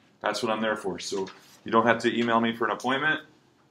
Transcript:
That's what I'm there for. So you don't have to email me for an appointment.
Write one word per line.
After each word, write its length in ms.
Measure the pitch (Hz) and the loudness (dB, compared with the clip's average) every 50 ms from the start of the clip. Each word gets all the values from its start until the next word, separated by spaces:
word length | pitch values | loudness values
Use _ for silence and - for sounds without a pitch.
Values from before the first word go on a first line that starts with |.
| _ _ _ _ | _ _ _ _
That's 220 | - 104 104 - | -4 -4 -2 -2
what 80 | - 113 | -2 -2
I'm 100 | 107 107 | -2 0
there 160 | 113 110 107 | 0 -2 -2
for. 220 | 104 - 98 87 90 | -2 -4 -6 -6 -6
So 300 | - - 101 98 95 92 - - - - - - - | -6 -6 -4 -4 -4 -6 -10 -16 -20 -20 -20 -16 -4
you 60 | - | 2
don't 160 | 107 113 113 | 2 4 6
have 120 | 120 113 117 | 6 4 4
to 180 | 117 120 - 113 | 2 0 0 0
email 220 | 117 117 113 117 | 2 2 2 2
me 140 | 117 113 113 | 2 0 0
for 80 | 117 117 | 0 -2
an 80 | 104 | -2
appointment. 480 | 104 - - 123 135 135 147 156 156 - - - - _ _ _ _ _ _ _ | -2 -2 -2 -2 -2 0 0 -2 -2 -2 -6 -12 -20 _ _ _ _ _ _ _